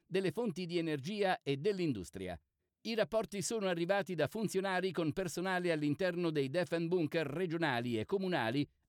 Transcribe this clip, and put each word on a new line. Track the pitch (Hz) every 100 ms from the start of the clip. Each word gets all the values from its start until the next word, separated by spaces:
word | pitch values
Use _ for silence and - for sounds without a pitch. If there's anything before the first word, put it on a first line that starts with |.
delle | _ 190 185
fonti | 220 240 170 175
di | 175
energia | 165 151 135 208 190 180
e | - 139
dell'industria. | 185 190 170 107 87 95 92 85 - _ _ _
I | 214
rapporti | 226 190 220 202 202
sono | - 226 190
arrivati | 170 170 196 196
da | 170 139
funzionari | 220 226 190 190 185 185
con | 185 160
personale | 170 185 - 190 180 175
all'interno | 156 147 143 185 175 170
dei | 156 135
Defen | 165 175 170 170
Bunker | 185 151 165 143
regionali | 147 185 165 160 120 120 110
e |
comunali | 107 196 185 160 113 139 143 _